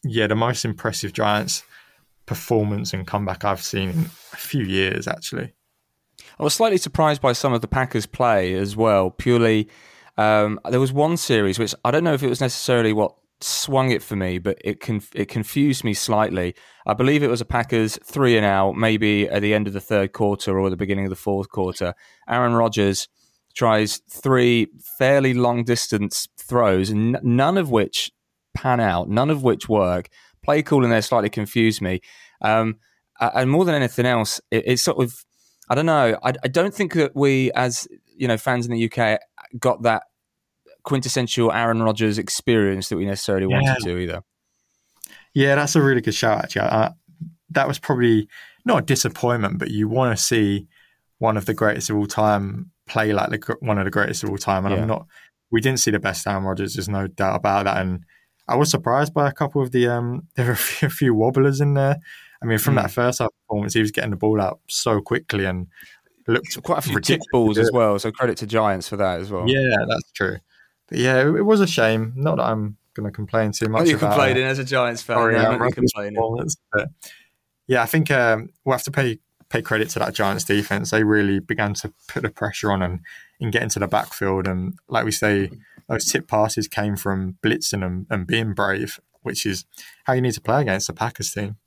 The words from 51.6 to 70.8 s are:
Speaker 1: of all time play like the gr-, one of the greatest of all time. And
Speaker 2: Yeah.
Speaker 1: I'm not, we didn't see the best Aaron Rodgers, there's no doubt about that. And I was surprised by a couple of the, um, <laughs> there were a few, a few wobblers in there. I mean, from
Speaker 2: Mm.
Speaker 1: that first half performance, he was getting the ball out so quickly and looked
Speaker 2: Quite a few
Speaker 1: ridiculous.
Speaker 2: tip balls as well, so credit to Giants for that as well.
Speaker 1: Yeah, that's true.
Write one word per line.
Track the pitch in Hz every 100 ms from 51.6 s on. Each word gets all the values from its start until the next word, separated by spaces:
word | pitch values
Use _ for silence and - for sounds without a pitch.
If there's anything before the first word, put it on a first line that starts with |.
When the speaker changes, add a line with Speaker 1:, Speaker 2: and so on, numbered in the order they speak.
| 110 - -
Speaker 1:
of | 107
all | 104
time | - 107 104 98 107 - _ -
play | 113 110
like | 104 101
the | 110
gr-, | - 113
one | 117 104
of | 95
the |
greatest | 104 101 -
of | 107
all | 98
time. | - 98 98
And | 98
Speaker 2:
Yeah. |
Speaker 1:
I'm | 110
not, | 110 - - - _ _
we | 117
didn't | 123 127
see | -
the | 104
best | 98 92 -
Aaron | 98
Rodgers, | 95 95 98 -
there's | 95
no | 101 95
doubt | - 95 98
about | 101 98 98
that. | -
And | 92 90 - _ _ _ -
I | 123
was | 151
surprised | - 160 127 147
by | 156 143
a |
couple | 143 143 143
of | 127
the, | 123 120
um, | 120 120 127 -
<laughs> | -
there | 123
were |
a | 110
few, | - - 147
a |
few | - 135
wobblers | 110 117 131 139 139
in | 143
there. | 139 135 143 - - - _
I | 117
mean, | 110
from | 127 139
Speaker 2:
Mm. |
Speaker 1:
that | 120
first | - 123 123
half | 113 _ _
performance, | 107 104
he | 113
was | 107
getting | 101 120
the | 95
ball | 107 107
out | 95 - _
so | - - 104
quickly | 104 - - 104 95
and | 92 90 - - - _ _ -
looked | 117 - -
Speaker 2:
Quite | - 156
a |
few | 139 101
Speaker 1:
ridiculous. | - 175 -
Speaker 2:
tip |
balls | 127 113 107
as | 113
well, | 123 110 101
so | 113
credit | 107 127 101
to | 107
Giants | 113 107 95 -
for | 101
that | 95 90
as | 98
well. | 95 98
Speaker 1:
Yeah, | 135 131 107 -
that's | - -
true. | - 95 95 _ _ _ _